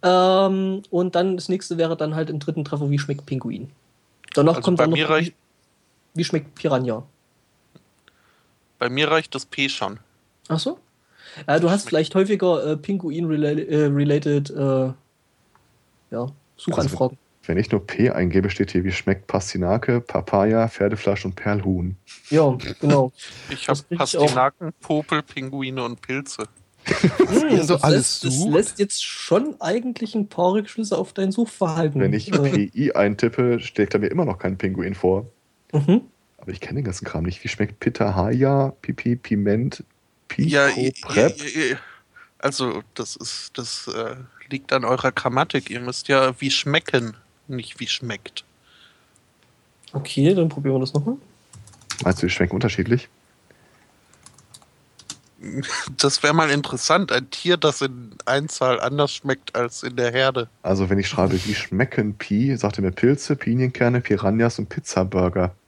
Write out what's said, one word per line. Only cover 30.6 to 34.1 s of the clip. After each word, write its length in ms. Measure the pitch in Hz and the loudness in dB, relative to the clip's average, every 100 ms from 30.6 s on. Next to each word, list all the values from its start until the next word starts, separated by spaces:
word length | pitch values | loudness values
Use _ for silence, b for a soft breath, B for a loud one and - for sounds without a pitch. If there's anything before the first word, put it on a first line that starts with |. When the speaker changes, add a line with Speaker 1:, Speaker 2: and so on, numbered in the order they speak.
| 208 - 208 175 | -2 -8 -4 -2
Speaker 1:
auf 160 | 190 | -4
dein 180 | - 190 | -2 -2
Suchverhalten. 680 | 196 233 - 170 156 156 143 | 0 -2 0 -2 2 0 2
Speaker 3:
Wenn 120 | 98 | 2
ich 180 | 104 - | 0 0
Speaker 1:
Äh. 60 | - | 0
Speaker 3:
P 320 | 139 117 101 - | 2 2 0 0
I 180 | 143 | 0
eintippe, 640 | - 101 104 117 - 123 117 | 2 2 2 0 2 2 2
schlägt 340 | - - 101 | -2 0 2
er 60 | 101 | 2
mir 80 | |
immer 180 | 104 | 0